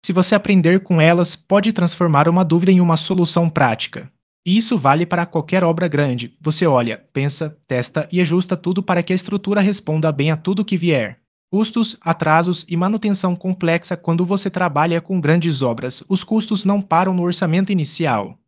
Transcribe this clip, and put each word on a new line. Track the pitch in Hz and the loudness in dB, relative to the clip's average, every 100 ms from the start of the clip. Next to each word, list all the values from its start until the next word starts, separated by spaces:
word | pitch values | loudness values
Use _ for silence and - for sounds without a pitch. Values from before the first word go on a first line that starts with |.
Se | - | -2
você | 180 185 | 0 2
aprender | 208 202 196 165 185 | 0 2 2 4 2
com | 190 165 | 2 2
elas, | 156 170 175 - | 4 4 0 -4
pode | _ 196 208 | _ 0 2
transformar | 220 175 - 175 143 156 | 0 -2 0 2 4 4
uma | 175 | 2
dúvida | 180 170 185 | 2 2 4
em | 185 | 4
uma | 175 160 | 4 2
solução | - 185 170 - 170 | 0 0 0 2 0
prática. | 160 131 110 - - 131 _ _ _ | 2 0 0 -6 -12 -18 _ _ _
E | - 202 | 0 0
isso | 226 226 | 2 0
vale | 139 147 170 | 2 2 2
para | 180 | -2
qualquer | 175 165 160 185 | -2 -4 -2 0
obra | 175 165 175 | 0 0 0
grande. | 143 147 123 120 _ | 0 0 -2 -6 _
Você | 156 151 175 | -4 0 2
olha, | 131 117 110 _ | 2 0 -6 _
pensa, | 143 143 143 156 156 _ | -4 -4 -4 -8 -10 _
testa | 127 120 - 151 | -4 -4 -6 -4
e | 175 | -2
ajusta | 175 170 180 180 | 0 0 0 -4
tudo | 180 180 | -2 -4
para | 190 175 | -2 -2
que | 170 | 0
a | 185 | -4
estrutura | - 202 196 208 | -2 -6 -2 0
responda | 196 196 - 156 160 | 0 0 -4 -2 -2
bem | 143 147 | 0 -2
a | 156 | -2
tudo | 165 190 | -2 -4
que | 208 185 | -2 -2
vier. | 170 143 107 - _ _ _ | 0 0 -2 -8 _ _ _
Custos, | 196 220 233 220 - | -2 -2 -2 -4 -4
atrasos | - 165 156 156 175 175 - | -4 -2 2 2 2 -4 -4
e | 170 | -2
manutenção | 185 220 214 196 190 | -2 -2 -2 -2 -2
complexa. | 175 190 185 170 165 165 175 | -4 -4 -2 0 -2 -2 -8
Quando | 170 165 175 | -2 -2 0
você | 196 196 | -2 -2
trabalha | 185 180 143 165 170 | -2 -2 0 0 0
com | 165 190 | -2 -2
grandes | 147 170 165 139 | 2 2 2 0
obras, | 131 117 127 - - | -2 -2 -6 -10 -4
os | 190 | -4
custos | - 220 214 202 | 0 -2 -2 -2
não | 190 202 | 0 -2
param | 196 165 175 | 0 0 2
no | 185 | 0
orçamento | 175 175 175 170 190 | -2 -2 0 0 0
inicial. | 196 147 - 160 113 98 - | -2 -2 -2 -2 -2 -4 -12